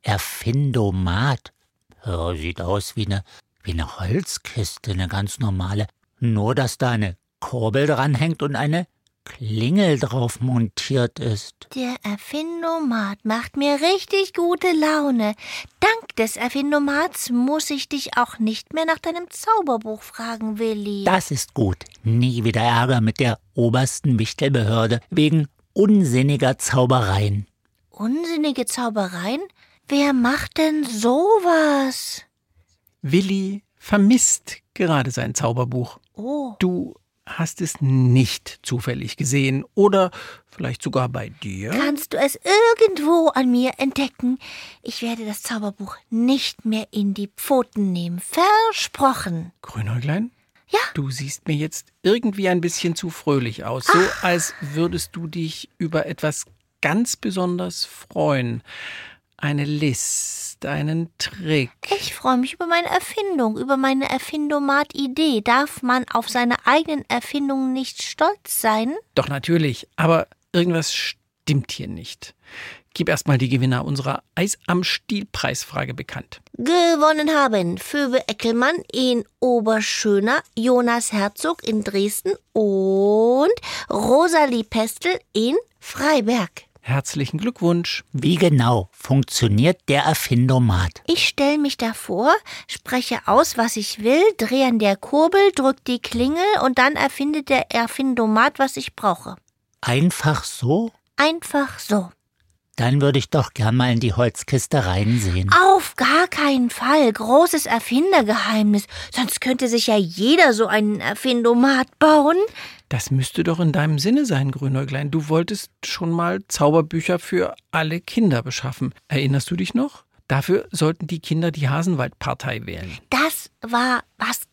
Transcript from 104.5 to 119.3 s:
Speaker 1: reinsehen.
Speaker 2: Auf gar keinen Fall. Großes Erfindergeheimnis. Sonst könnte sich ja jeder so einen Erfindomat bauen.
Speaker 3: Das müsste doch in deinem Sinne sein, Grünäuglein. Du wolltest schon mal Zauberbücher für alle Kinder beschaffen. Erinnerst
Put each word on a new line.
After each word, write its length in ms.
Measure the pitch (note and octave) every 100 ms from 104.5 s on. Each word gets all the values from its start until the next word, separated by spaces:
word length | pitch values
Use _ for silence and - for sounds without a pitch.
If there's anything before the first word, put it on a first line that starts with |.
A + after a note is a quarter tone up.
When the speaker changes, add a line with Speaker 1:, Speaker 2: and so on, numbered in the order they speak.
| C3 - D3 F#2
Speaker 1:
reinsehen. 680 | F#2 G2+ A#2+ G2 F2+ G2
Speaker 2:
Auf 440 | E4+ F#4+ F#4+ - -
gar 320 | B3+ D4+ F4+
keinen 420 | - D4 C4+ A#3+
Fall. 420 | - B3 D4+ B3+
Großes 540 | G#3 A3 C4+ F4 - -
Erfindergeheimnis. 1200 | A3+ - B3 F4+ F4+ G#3+ G#3+ G#3 A3 G#3 G#3 - - -
Sonst 300 | - A#3 -
könnte 260 | C4 B3+ B3+
sich 200 | A#3 A3+
ja 100 | G#3+
jeder 560 | F3+ F3 A3 E4 D#4
so 140 | A3 A3
einen 320 | G#3+ G#3 G#3
Erfindomat 840 | A#2 G3+ C4 A#3+ A#3 A#3+ C4 C4+ B3+ _
bauen. 400 | D4+ D4+ C#4+ F4 A4 - - - _
Speaker 3:
Das 200 | C3 -
müsste 340 | C3 C3 -
doch 160 | E3+ D#3+
in 120 | E3
deinem 260 | D3+ D3+ D3+
Sinne 300 | E3 C4 C#4
sein, 240 | C#3 C#3
Grünäuglein. 580 | C3 C3+ C3 C#3 C3+ D3
Du 180 | D#3 D3+
wolltest 440 | D#3+ E3+ G#3 - _
schon 280 | - - E3+
mal 300 | E3+ E3+ F#3+ -
Zauberbücher 720 | - D3 D#3+ D#3 E3 - F3+
für 380 | - F3+ F3+ - _
alle 280 | E3 D#3 E3+
Kinder 440 | - - G#3+ B2
beschaffen. 500 | A#2 - C3 - C3 - _
Erinnerst 420 | C#3 C#3